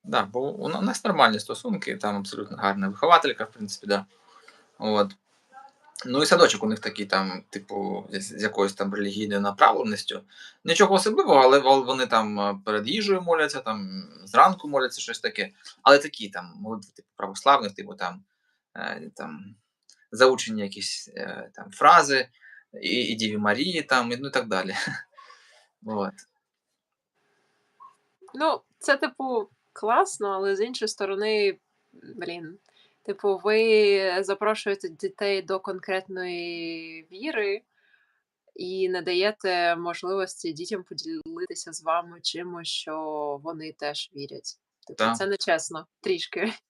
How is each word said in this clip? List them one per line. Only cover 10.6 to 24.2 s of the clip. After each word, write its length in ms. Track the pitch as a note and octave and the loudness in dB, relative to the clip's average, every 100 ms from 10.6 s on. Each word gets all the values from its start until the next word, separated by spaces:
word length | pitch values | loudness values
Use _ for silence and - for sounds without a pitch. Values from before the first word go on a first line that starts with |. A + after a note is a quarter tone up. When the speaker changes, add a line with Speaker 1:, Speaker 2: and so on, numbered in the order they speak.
Speaker 1:
Нічого 300 | - E3 F#3+ | -2 6 6
особливого, 460 | F#3+ G#3+ A#3 D#4+ C#3+ | 6 4 2 6 8
але 200 | B2+ C#3 | 10 8
вол-, 260 | C3 C3+ B2+ | 8 4 4
вони 220 | C3 B2 | -2 2
там, 320 | A#2 G#2+ G#2 | 2 2 0
е, 200 | G2+ G2 - | -2 -2 -2
перед 220 | G#2+ A2 | -2 -2
їжею 340 | G#3 G3+ F#3+ | -4 0 0
моляться, 380 | F3 E3 D3 C#3 | 2 0 0 -2
там 440 | A2 G#2+ F#2+ F#2+ F2+ D#2 G2 | -6 -6 -6 -10 -14 -20 2
зранку 420 | A#2+ F3 F#3 D3+ | 6 6 6 -2
моляться, 340 | C#3 B2+ - | 0 0 -4
щось 180 | - A2+ | -8 -6
таке. 320 | A2+ - G2 _ - - | -6 -4 -8 _ -20 2
Але 160 | C3+ C#3+ | 8 8
такі 320 | D3 - G#2 | 6 -10 -10
там 240 | G2 F2+ E2+ | -10 -12 -14
молитви, 360 | G#2+ A2 - - | -10 -10 -12 -20
типу, 120 | _ - | _ -10
православних, 580 | G2+ G2 - C#3 G#2 | -10 0 4 4 2
типу, 200 | G2 G2 | -10 -16
там, 300 | G2 F2+ F#2 _ _ _ _ _ - | -10 -10 -10 _ _ _ _ _ -10
е, 360 | - - D#2 - | -10 -10 -14 -14
там 400 | D#2+ D2+ G#2 A2+ _ _ _ _ _ | -14 -14 -18 -20 _ _ _ _ _
заучені 500 | A2 C3 B2 A#2 A2 | 6 6 6 -4 -6
якісь, 480 | G2+ G2 F#2+ - - - | -6 -8 -8 -8 -12 -12
е, 340 | - - - | -10 -12 -14
там 180 | - G2+ | -16 -18
фрази, 580 | - C#3+ E3+ C#3+ C3+ B2 _ - - _ - | 6 8 8 8 0 -2 _ -20 -20 _ -8
і, 200 | - A#2 | -2 0
і 140 | A#2 A2+ | 0 -2
Діві 220 | A2 G#2+ | -2 0
Марії, 460 | G#2 G#2 F#3 E3 | 0 2 0 -2
там, 280 | D3+ C3 A#2+ | 0 0 0
і, 60 | |
ну, 100 | A#2+ | -4